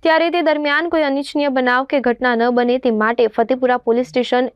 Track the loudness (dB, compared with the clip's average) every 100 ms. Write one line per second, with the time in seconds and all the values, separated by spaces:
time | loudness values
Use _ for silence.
0 | 2 2 2 0 0 0 0 -2 0 0
1 | 0 -2 -4 -2 -2 0 0 0 0 -2
2 | 0 -2 0 0 0 2 0 0 0 0
3 | 0 0 0 0 -2 0 0 0 0 -2
4 | -2 -4 -2 0 -2